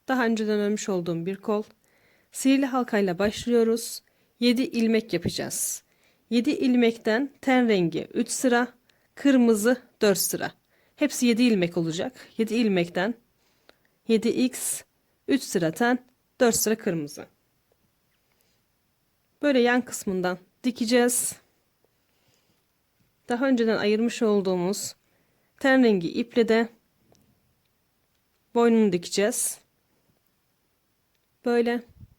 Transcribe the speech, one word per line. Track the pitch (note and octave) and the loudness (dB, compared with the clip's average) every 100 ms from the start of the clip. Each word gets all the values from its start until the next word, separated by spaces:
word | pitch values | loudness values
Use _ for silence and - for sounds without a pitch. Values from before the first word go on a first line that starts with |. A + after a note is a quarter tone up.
| - | -6
Daha | C4 A#3 | -2 0
önceden | A3 G#3+ G#3 | 0 -2 -2
örmüş | G#3 G#3 - | -2 -4 -4
olduğum | F#3+ F3 E3 E3+ | -4 -4 -6 -6
bir | G3 | -8
kol. | - G#3 G#3+ _ _ _ _ _ _ | -4 -4 -4 _ _ _ _ _ _
Sihirli | - C4+ C4+ C#4 | -4 2 2 2
halkayla | B3+ A#3+ G#3+ G3 F3 | -2 -2 0 0 0
başlıyoruz. | G3+ - - A#3+ A3+ A3+ - - _ _ _ - | -2 -2 0 2 2 0 -4 -14 _ _ _ -2
Yedi | A#3+ A#3+ | 2 2
ilmek | C4 A#3 A3+ A3+ A3 | 0 0 2 2 0
yapacağız. | E3+ - - C3+ - - - _ _ _ _ - | -4 -4 -6 -8 -6 -8 -8 _ _ _ _ -4
Yedi | A#3 A#3 | -2 0
ilmekten | - C4+ B3 A#3 A3+ - A3 C#4 _ | 0 0 2 2 0 -2 -2 -2 _
ten | - B3+ A#3+ | 0 2 4
rengi | G3+ E3+ D#3 - | 2 2 -2 -6
üç | - A#3+ | -4 -4
sıra, | - C4 A#3+ B3 - _ _ _ | -2 0 0 -2 -8 _ _ _
kırmızı | - C#4+ C4 A#3 A3 G#3+ B3+ - - | -4 2 4 4 4 2 0 -4 -2
dört | G#3 F#3 | 0 2
sıra. | - F#3 - - _ _ _ - | -2 -4 -8 -10 _ _ _ -4
Hepsi | D4 - B3 | -4 0 0
yedi | A3 | 4
ilmek | B3 G#3 F3 F3 | 4 2 0 -2
olacak. | E3 D#3+ A#3 - - - | -4 -4 -8 -10 -16 -4
Yedi | A3 | -2
ilmekten | A3 A3 F#3 E3+ F3 G3 A#3 _ _ _ _ _ _ _ _ - | 0 2 2 0 -2 -4 -6 _ _ _ _ _ _ _ _ 0
yedi | A3+ A#3 | 0 2
x, | - B3 - - - - _ _ _ - | 0 -2 -2 -8 -8 -12 _ _ _ -4
üç | C4+ | -4
sıra | - G3 E3 | -2 -4 -2
ten, | D#3+ A#3+ B3 _ _ _ - | -2 -2 -2 _ _ _ 0
dört | A#3+ A3 | 2 2
sıra | - A3 | -2 -2
kırmızı. | - E3+ D3 - - _ _ _ _ _ _ _ _ _ _ _ _ _ _ _ _ _ _ _ _ - | -2 -4 -6 -12 -20 _ _ _ _ _ _ _ _ _ _ _ _ _ _ _ _ _ _ _ _ -4
Böyle | D4 C4 | 0 2
yan | A#3+ B3 | 4 2
kısmından | B3 - - F#3 F3+ F3+ _ _ | -2 -8 -6 -4 -4 -6 _ _
dikeceğiz. | B3 B3 A3 B3 A#3+ - - - _ _ _ _ _ _ _ _ _ _ _ _ _ _ _ _ _ _ - | -6 -4 0 2 2 0 -4 -8 _ _ _ _ _ _ _ _ _ _ _ _ _ _ _ _ _ _ -8
Daha | A#3+ C4+ | -4 0
önceden | B3+ A3+ G#3 | 2 2 0
ayırmış | G#3 G#3+ A#3 - | 0 0 -2 -2
olduğumuz | A3+ G#3 F#3+ F#3 F3 G#3 - - _ _ _ _ _ _ | 0 0 0 -2 -2 -4 -8 -14 _ _ _ _ _ _
ten | C4+ C4 | 2 4
rengi | A#3+ F#3+ E3 | 4 4 0
iple | - A#3+ - A3 | -4 -4 0 2
de | A3 A3+ _ _ _ _ _ _ _ _ _ _ _ _ _ _ _ _ _ _ | 2 0 _ _ _ _ _ _ _ _ _ _ _ _ _ _ _ _ _ _
boynunu | A#3 A#3+ A3+ G#3+ | 2 4 4 4
dikeceğiz. | F3 E3+ - G3+ B3 - - _ _ _ _ _ _ _ _ _ _ _ _ _ _ _ _ _ _ | 0 -4 -2 -2 -2 -6 -8 _ _ _ _ _ _ _ _ _ _ _ _ _ _ _ _ _ _
Böyle. | B3 A#3+ A#3 A#3+ A#3 - - | -2 0 0 -4 -8 -20 -20